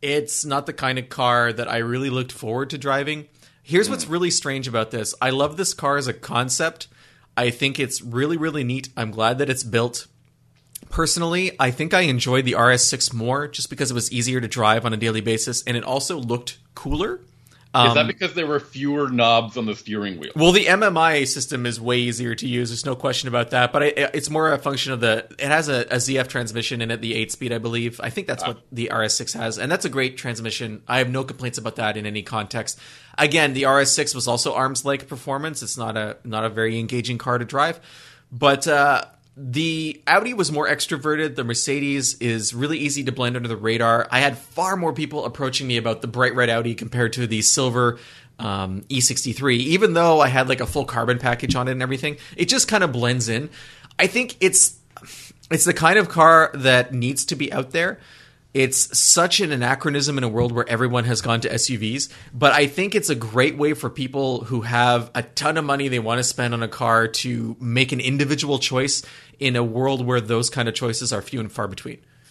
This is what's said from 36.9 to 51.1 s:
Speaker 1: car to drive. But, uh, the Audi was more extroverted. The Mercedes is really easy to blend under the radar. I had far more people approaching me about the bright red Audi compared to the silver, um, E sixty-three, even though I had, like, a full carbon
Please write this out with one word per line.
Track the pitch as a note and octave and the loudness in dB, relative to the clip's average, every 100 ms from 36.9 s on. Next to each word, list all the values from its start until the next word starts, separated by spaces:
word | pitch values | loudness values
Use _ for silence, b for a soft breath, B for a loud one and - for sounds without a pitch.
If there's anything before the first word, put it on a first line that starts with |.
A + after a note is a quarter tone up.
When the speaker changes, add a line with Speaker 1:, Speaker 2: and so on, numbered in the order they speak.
| A#2+ A2+ A#2+ | -4 -4 -4
Speaker 1:
car | - A#2+ | -2 -2
to | A2+ | 0
drive. | C#3 D#3 E3 B B B B B | 0 0 -2 B B B B B
But, | B2 C#3+ C#3 E3 | 2 4 4 4
uh, | D3 C#3+ C3 - _ _ - | 4 4 4 -2 _ _ -14
the | C3 C3 E3 D#3+ D#3 - - | -6 -2 0 0 -4 -6 2
Audi | F3+ A3+ | 2 2
was | A#3+ D3+ | -2 -2
more | D3 D3+ | 0 0
extroverted. | D3 - D#3 D3+ D3+ D#3 B2+ | 0 -2 -2 0 0 -2 -2
The | A#2+ | -4
Mercedes | A2+ - C#3+ C#3+ C#3 C3 - | -2 -2 -2 0 0 -2 -2
is | A#2+ A2+ G#2 | -2 0 -2
really | A#2 D3 D#3+ | -2 -2 -2
easy | C#3+ C#3+ C3 | -2 -2 -4
to | |
blend | B2 A#2+ B2 | -2 -2 -2
under | A#2 | -4
the | G#2+ | -4
radar. | A2 A2+ A#2 A#2 - | 0 2 4 2 2
I | B2+ | 2
had | C#3 A#2+ | 2 0
far | - - F#3 F#3+ | -10 -2 0 0
more | E3 | -2
people | C#3+ D3+ D3 | -4 -6 -6
approaching | B2 B2+ C3+ B2+ C3+ | -8 -4 -4 -4 -2
me | A#2 | -2
about | A#2 A2 | 0 -4
the | A#2+ | -4
bright | A#2+ B2+ B2 | 0 0 4
red | A#2+ | 2
Audi | A#2 A#2 A2+ | 2 0 -4
compared | A#2 B2 A#2 | -4 0 0
to | B2 A#2 | 0 -2
the | A2 | 0
silver, | G#2+ - C3 A#2+ A#2+ A#2+ B B B - | 2 2 2 2 2 0 B B B -10
um, | A2 G2 F#2+ F#2+ - | -6 -4 -4 -6 -4
E | C3 | 0
sixty-three, | A#2+ A#2+ B2+ A2+ C#3 A#2+ | 0 0 -4 -2 0 2
even | C3 F3+ G#3 | 2 2 4
though | E3+ E3+ D#3+ | 4 6 6
I | C#3 | 6
had, | C3 C3 | 4 2
like, | B2+ | 0
a | A#2+ | 0
full | D3+ | -2
carbon | C3 A#2+ A#2 | -2 -2 0